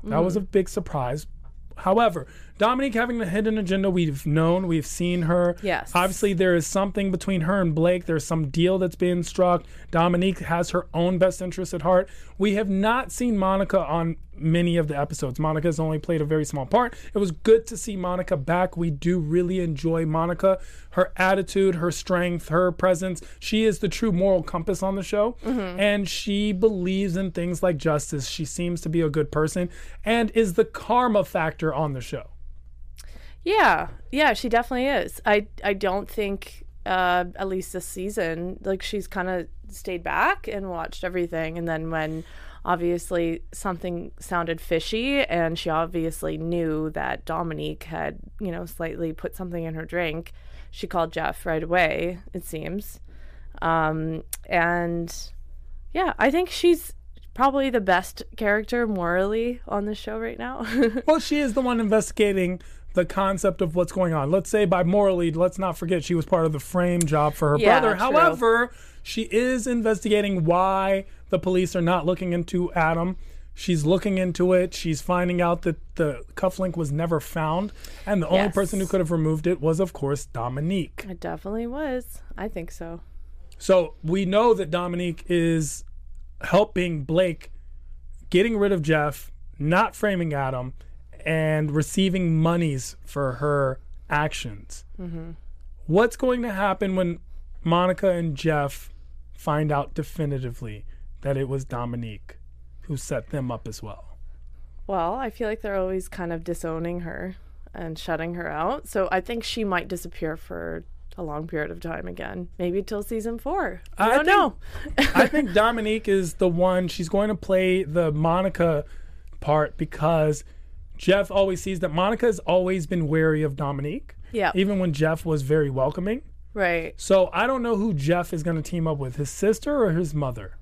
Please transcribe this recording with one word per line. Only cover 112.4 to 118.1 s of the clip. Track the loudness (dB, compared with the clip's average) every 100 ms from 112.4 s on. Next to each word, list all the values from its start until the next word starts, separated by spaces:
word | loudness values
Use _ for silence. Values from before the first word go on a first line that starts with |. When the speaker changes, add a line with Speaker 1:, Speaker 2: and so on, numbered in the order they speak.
| -10 -6
Speaker 2:
Maybe | -2 -2
till | -2 -6
season | -4 -4 -4 -6
four. | -4 -2 -2 -6 -12 0
I | 4
Speaker 1:
I | 4
Speaker 2:
don't | 6 6 4 0 -10 -10 -4 0
Speaker 1:
think, | 2
Speaker 2:
know. |
<laughs> | 4
Speaker 1:
I | 2
think | 2 2
Dominique | 4 4 2 -2 -2 2
is | 0 0 0
the | 2
one. | 4 4 2 0
She's | -4 -2
going | 0 0
to | -2
play | 0 2 4 2
the | 2 2 2